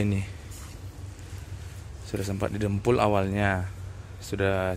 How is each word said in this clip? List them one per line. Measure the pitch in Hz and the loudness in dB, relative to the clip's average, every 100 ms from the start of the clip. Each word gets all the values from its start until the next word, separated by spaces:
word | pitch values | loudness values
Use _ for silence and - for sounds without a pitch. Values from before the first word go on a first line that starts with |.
ini. | 104 98 98 - - - - - - - - - - - - - - - - - - | 6 4 0 -6 -12 -12 -12 -10 -12 -10 -12 -12 -12 -10 -10 -10 -10 -10 -12 -12 -6
Sudah | 101 101 | -2 -2
sempat | 98 107 | 0 0
didempul | 104 104 101 120 120 | 0 2 2 4 6
awalnya. | 107 101 95 101 101 92 92 - - - - - | 6 4 4 4 4 4 0 -6 -12 -12 -12 -12
Sudah | - 98 98 95 92 | -4 2 4 4 2